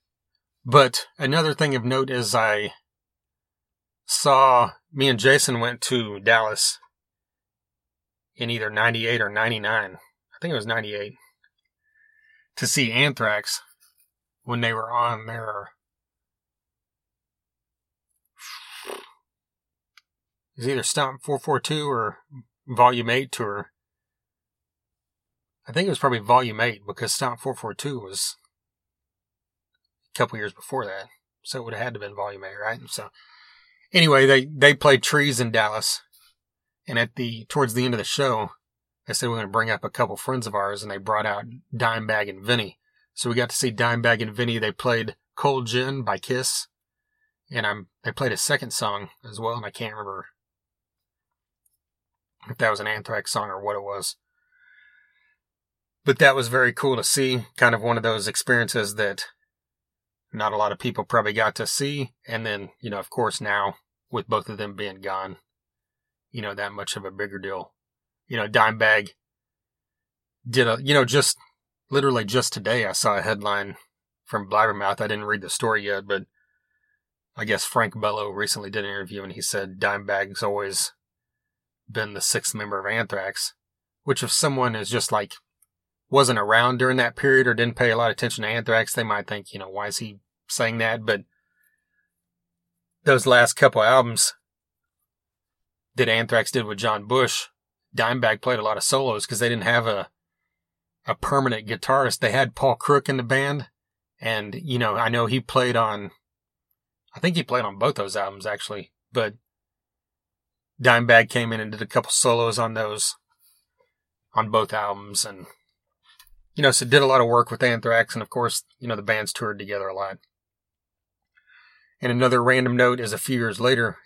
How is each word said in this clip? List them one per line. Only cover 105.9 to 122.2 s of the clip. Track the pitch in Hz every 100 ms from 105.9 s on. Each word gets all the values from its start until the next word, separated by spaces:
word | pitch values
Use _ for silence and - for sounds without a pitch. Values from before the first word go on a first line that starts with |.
| 104 98 - _ _ _ _ _ _ _ _ _
I | -
think | 175
he | 170
played | - 123
on | 107 101
both | 123 -
those | 98 101
albums, | 98 98 104
actually, | 104 - 104 - _ _
but | 120 107 110 _ _ _ _ _ _ _ _ _ _ _ _ _ -
Dimebag | 127 117 120 117 117
came | 123 117
in | 113
and | 107
did | 107
a | 110
couple | 127 -
solos | - 127 117 117 110
on | 113
those, | 110 107 107 - - _ _ _ _ _ _ _ _ _ _ _
on | - 110
both | 110 104
albums, | 107 104 101 101 98
and, | 107 95 85 - _ _ _ _ _ _ - - _ -
you |
know, | 139
so | 127 123
did | 143
a | 135
lot | 131
of | 117
work | 120 117
with | 113
Anthrax, | 123 117 117 117 113
and | 113
of | 104
course, | 123 117 - - _
you | 120
know, | 107
the |
bands | 101 107 104
toured | - 110 101
together | 101 101 98
a |
lot. | 95 98 95 _ _ _ _ _ _ _ _ _ _ _ _ _ - _ _ _ _
And | 123
another | 120